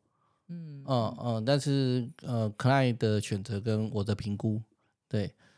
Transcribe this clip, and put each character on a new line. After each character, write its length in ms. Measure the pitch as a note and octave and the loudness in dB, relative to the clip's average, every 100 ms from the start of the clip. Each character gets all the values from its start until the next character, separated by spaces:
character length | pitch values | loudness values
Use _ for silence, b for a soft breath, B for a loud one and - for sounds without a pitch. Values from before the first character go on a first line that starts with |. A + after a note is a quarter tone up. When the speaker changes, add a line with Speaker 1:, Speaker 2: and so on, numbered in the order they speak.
| _ _ _ _ - | _ _ _ _ -16
Speaker 1:
嗯。 360 | E3+ D#3+ C#3 C#3 | -14 -12 -12 0
Speaker 2:
嗯， 300 | B2+ G#2+ - | 0 0 -2
嗯， 220 | A#2+ A2+ A#2 | -2 0 2
但 160 | C#3+ | 2
是， 480 | C#3+ C#3 C3 B2 A#2+ - | 2 2 2 0 -2 -8
呃， 280 | D3 A#2+ A2 - | -4 0 0 2
client 400 | B2+ C#3 B2+ A2 | 4 6 4 2
的 240 | A2 G#2+ | 2 2
选 220 | - G2+ | 0 -4
择 180 | G#2 G2+ | -4 -4
跟 260 | A2+ G#2+ A2 | 0 0 0
我 120 | G#2 | -2
的 120 | G2+ G2+ | -2 -2
评 200 | G#2 G2+ | -4 -2
估， 240 | A2 G#2+ - _ _ _ _ | -2 -2 -6 _ _ _ _
对。 240 | G#2+ G2 - b | -4 -4 -8 b